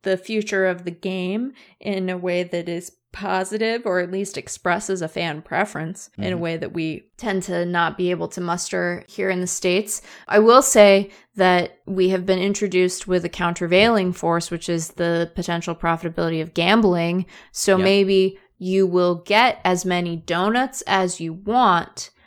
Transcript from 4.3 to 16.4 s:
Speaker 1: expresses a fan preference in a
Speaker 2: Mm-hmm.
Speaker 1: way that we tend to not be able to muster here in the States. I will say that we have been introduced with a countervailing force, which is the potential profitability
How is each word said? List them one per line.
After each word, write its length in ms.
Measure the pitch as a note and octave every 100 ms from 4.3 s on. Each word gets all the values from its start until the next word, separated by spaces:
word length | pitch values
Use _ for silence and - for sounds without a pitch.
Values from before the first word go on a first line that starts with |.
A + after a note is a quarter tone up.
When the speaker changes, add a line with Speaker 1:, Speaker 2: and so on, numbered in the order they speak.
| -
Speaker 1:
expresses 640 | - - F3+ F3+ - F#3
a 60 | D#3+
fan 340 | - E3+ D3+
preference 680 | - - G#3 - D#3+ G3 - -
in 60 |
a 60 | F#3
Speaker 2:
Mm-hmm. 100 | F3+
Speaker 1:
way 180 | E3+ E3
that 140 | D#3
we 380 | F3 D#3+ D#3 _ -
tend 260 | A3+ F#3+
to 220 | F3+ F3 F3
not 320 | F3 E3+ -
be 120 | F3+
able 200 | F3 E3
to 100 | -
muster 600 | F3 F3 - F#3 F3 F3 -
here 200 | - F#3+
in 120 | F3+
the 60 | F3+
States. 540 | - F#3 F3+ G#3+ - - - -
I 100 | G#3
will 220 | A3 B3
say 500 | C4 A3+ G3+ G3 G3 - _ -
that 440 | F#3 F3+ F3 - -
we 220 | F#3+ F#3
have 160 | F#3 F#3
been 140 | F#3
introduced 680 | G3 G3+ G#3 F3+ F3+ F3+ -
with 180 | F3+ E3+
a 40 |
countervailing 840 | - E3+ E3+ E3+ F3+ A3+ A3 F#3
force, 360 | F3+ E3 E3+ -
which 200 | E3+ -
is 220 | E3+ D#3+
the 380 | - E3+ E3+ E3+ F3+
potential 400 | F3 E3+ E3+ D#3+
profitability 680 | E3+ E3 E3+ E3 E3 D#3+